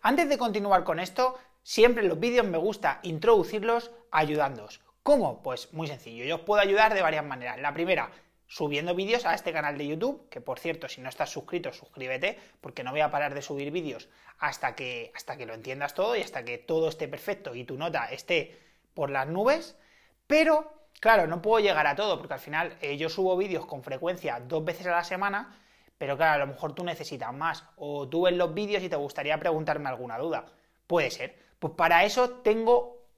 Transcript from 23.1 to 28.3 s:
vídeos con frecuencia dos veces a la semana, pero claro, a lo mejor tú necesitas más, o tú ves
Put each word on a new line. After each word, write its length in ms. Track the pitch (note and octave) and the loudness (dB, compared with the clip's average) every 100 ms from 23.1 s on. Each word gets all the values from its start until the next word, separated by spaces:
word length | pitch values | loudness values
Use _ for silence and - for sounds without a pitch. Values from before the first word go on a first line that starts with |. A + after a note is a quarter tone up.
| D#3+ F#3 F3+ | 0 2 2
vídeos 280 | G3 E3 - | 0 -2 -6
con 180 | C#3 | -12
frecuencia 560 | C3+ C3 E3 F3 D3+ A#2+ | -8 -6 -4 -4 -4 -6
dos 260 | B2 D#3+ D#3+ | -4 -4 -2
veces 220 | E3 F3+ | -4 0
a 40 | |
la 120 | F3 | 0
semana, 540 | E3+ F#3 G3+ G3+ B3 - _ _ _ _ | 0 -4 -2 -2 -6 -18 _ _ _ _
pero 200 | C#3 C#3 | -4 2
claro, 160 | D#3+ | 4
a 120 | D3+ C#3 | 4 0
lo 60 | |
mejor 220 | C3+ D#3 | -4 -8
tú 100 | D3 | -6
necesitas 500 | F3 D#3+ D#3 C3+ A#2 | -6 -6 -10 -10 -10
más, 300 | C3 D#3+ - - _ | -4 -4 -4 -12 _
o 320 | D3 C#3+ C#3 | -8 -8 -4
tú 140 | D#3+ | 2
ves 100 | F3+ | 2